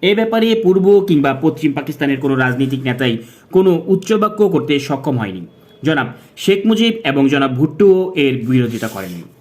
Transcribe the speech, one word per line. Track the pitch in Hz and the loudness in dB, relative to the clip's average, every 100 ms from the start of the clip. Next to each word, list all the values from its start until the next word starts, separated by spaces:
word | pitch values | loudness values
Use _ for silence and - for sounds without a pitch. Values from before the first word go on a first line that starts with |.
এ | 180 208 | 0 0
ব্যাপারে | 226 226 226 226 | 0 0 2 2
পূর্ব | 185 190 190 202 196 | 2 4 6 4 4
কিংবা | 156 139 135 | 2 2 0
পশ্চিম | 156 156 151 143 | -2 0 -2 -2
পাকিস্তানের | 139 151 143 135 | -8 -4 -2 -2
কোনো | 139 135 | -2 0
রাজনৈতিক | 127 127 135 135 131 | 0 0 -2 -2 -4
নেতাই | 123 131 113 - - _ | -2 -2 -2 -8 -20 _
কোনো | 185 190 165 170 | 2 4 2 0
উচ্চবাক্য | 190 - 214 208 208 208 | -2 0 0 0 0 0
করতে | 160 123 143 | 0 0 -2
সক্ষম | - 139 - 127 | -2 -6 -4 -4
হয়নি। | 107 92 82 _ _ _ | -4 -8 -14 _ _ _
জনাব | 139 156 117 - - - | -2 -2 -2 -8 -20 -8
শেখ | - 196 214 | 0 0 2
মুজিব | 214 226 226 | 2 2 0
এবং | 143 139 139 | -2 2 2
জনাব | 143 135 127 | 2 0 0
ভুট্টো | 156 - 202 185 185 170 | -2 2 4 4 0 -2
এর | 143 123 113 | -2 -2 -2
বিরোধিতা | 127 120 110 113 | 0 0 -4 -8
করেননি। | 101 95 87 82 _ | -8 -12 -14 -18 _